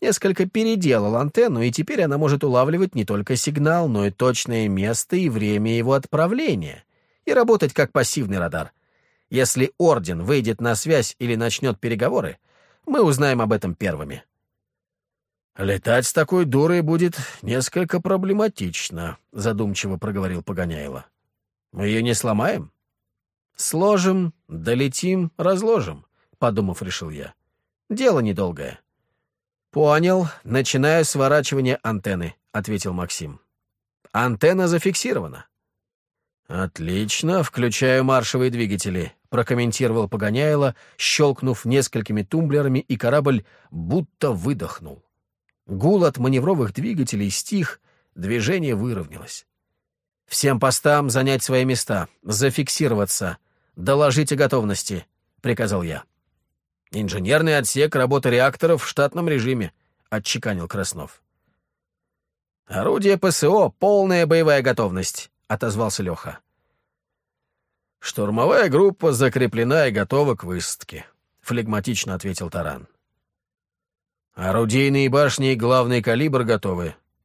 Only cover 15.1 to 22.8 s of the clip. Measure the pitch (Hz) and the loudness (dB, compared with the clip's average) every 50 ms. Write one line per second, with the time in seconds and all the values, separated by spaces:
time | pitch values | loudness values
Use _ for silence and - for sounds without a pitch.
15.1 | _ _ _ _ _ _ _ _ _ - 98 98 98 92 - 120 117 127 123 - | _ _ _ _ _ _ _ _ _ -4 -2 -2 -2 0 0 2 2 2 2 2
16.1 | - 165 156 - 185 180 175 139 123 135 151 165 175 175 160 151 165 165 180 170 | 2 0 2 2 2 2 2 4 4 4 4 4 2 2 2 2 2 2 2 0
17.1 | 170 - 131 - - - - 104 120 131 127 - - 175 180 165 - 175 170 185 | 0 -4 -10 -12 -12 -10 -6 -4 -2 -2 -2 -2 -2 -2 -2 0 -2 -2 0 0
18.1 | 190 185 185 190 196 208 214 214 - - 98 87 80 - - - 85 82 85 82 | 0 0 0 0 0 2 0 0 -2 -4 -6 -6 -6 -6 -8 -8 -8 -8 -8 -10
19.1 | - - _ _ - 104 101 113 107 101 110 101 101 - - 98 95 82 - 104 | -10 -12 _ _ -8 -4 -2 -2 0 0 -2 -2 -4 -4 -4 -6 -6 -6 -6 -6
20.1 | 98 98 95 92 90 85 - - 98 90 90 85 80 76 73 69 65 65 - _ | -4 -4 -4 -4 -4 -6 -8 -8 -6 -4 -4 -4 -6 -8 -8 -10 -12 -14 -16 _
21.1 | _ _ _ _ _ _ _ _ _ _ _ _ - 90 101 104 110 113 117 120 | _ _ _ _ _ _ _ _ _ _ _ _ -10 -6 -4 -2 0 0 0 0
22.1 | 117 - - 117 107 104 123 185 226 208 147 - _ _ | 0 0 0 0 0 0 0 0 -2 -4 -6 -12 _ _